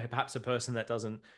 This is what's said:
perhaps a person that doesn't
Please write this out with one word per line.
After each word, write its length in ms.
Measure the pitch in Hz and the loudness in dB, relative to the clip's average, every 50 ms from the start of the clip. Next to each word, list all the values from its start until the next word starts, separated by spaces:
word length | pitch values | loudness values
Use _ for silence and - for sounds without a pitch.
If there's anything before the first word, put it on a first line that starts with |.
| 120 113 | -4 0
perhaps 260 | 120 127 - - - | 2 0 0 0 -2
a 40 | 127 | -2
person 340 | - 127 123 117 - 127 120 | 0 2 2 2 2 0 0
that 120 | 113 110 | 0 0
doesn't 340 | - 120 113 110 110 110 107 - - - | 0 0 0 0 -2 -4 -6 -8 -16 -20